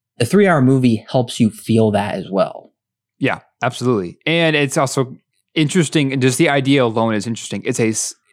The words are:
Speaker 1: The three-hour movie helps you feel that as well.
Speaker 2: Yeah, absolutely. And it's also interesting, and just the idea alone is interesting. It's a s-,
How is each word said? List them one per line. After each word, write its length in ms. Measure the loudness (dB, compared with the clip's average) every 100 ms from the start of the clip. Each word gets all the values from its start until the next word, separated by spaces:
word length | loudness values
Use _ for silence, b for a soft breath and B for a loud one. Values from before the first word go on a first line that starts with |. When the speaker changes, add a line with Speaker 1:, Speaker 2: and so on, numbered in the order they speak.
| _ -6
Speaker 1:
The 80 | 0
three-hour 360 | 4 4 4
movie 440 | 4 4 2 0 0
helps 300 | -2 -2 0
you 100 | -2
feel 400 | -2 0 2 2
that 240 | 0 -2 -6
as 140 | -6
well. 440 | -2 -2 -6 -20 _ _ _ _ _
Speaker 2:
Yeah, 200 | -4 -4 -10 _
absolutely. 560 | -6 -2 -2 -2 -4 -6 -2
And 280 | 0 2 0
it's 220 | 0 0
also 380 | -2 -2 -4 -8 _ _ _ -2
interesting, 580 | 0 0 0 0 -2
and 80 | 0
just 160 | 0 2
the 120 | 2
idea 340 | 2 2 2
alone 320 | 2 0 -2 -2
is 100 | -4
interesting. 380 | -8 -8 -8 -4
It's 140 | -2
a 100 | -2
s-, 240 | -2 -8 -12 _